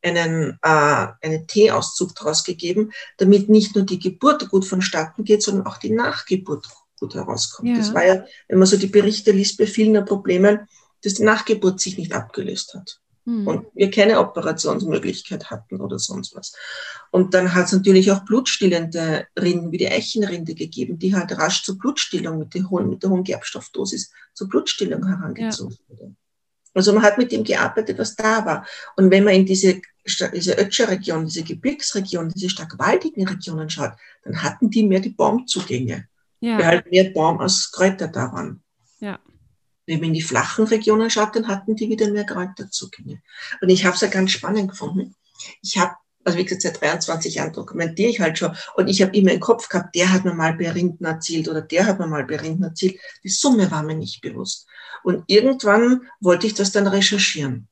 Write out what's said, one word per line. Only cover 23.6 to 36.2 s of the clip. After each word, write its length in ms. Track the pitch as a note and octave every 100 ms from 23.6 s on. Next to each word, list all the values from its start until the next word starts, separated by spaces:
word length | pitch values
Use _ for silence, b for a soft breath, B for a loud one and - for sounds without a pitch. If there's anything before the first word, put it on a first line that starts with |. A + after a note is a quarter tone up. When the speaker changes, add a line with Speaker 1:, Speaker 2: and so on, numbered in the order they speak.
| - - F#3+ - - b b
Speaker 1:
zur 160 | - G3
Blutstillung 560 | B3 - - F#3 -
herangezogen 720 | F#3+ F#3 - - A3+ G#3+ - A#2 _
Speaker 2:
Ja. 0 |
Speaker 1:
wurde. 260 | - G3 - _ _ _ _ _
Also 180 | F#3+ G3
man 100 | G#3
hat 160 | G#3 G#3
mit 140 | B3
dem 100 | A3+
gearbeitet, 560 | G#3+ - G#3+ A3+ G#3+ F#3
was 160 | -
da 300 | - A3 A3
war. 200 | F#3 D3 B B B
Und 160 | - F#3+
wenn 140 | F#3+
man 100 | G#3
in 120 | F#3+ F#3+
diese 340 | F#3+ F#3+ F#3 - _
Sta-, 240 | - - -
diese 280 | - E3 -
Ötscher-Region, 680 | G3+ - A3 F#3+ F#3 D#3+
diese 180 | D#3+ E3
Gebirgsregion, 840 | D#3+ E3 C4 D4 - G#3 F#3+ F3 E3
diese 220 | F#3 F3+
stark 280 | - D#3+ -
waldigen 480 | E3+ F#4 D#4+ A3 F#3
Regionen 420 | F#3+ - D#3+ D#3
schaut, 240 | D#3 C3 b b b
dann 200 | - E3
hatten 280 | A#3 - B3+
die 140 | A3
mehr 160 | G#3+ F#3+
die 80 | F#3+
Baumzugänge, 960 | - - A3 B3+ - F#3 B2 B2+ - - _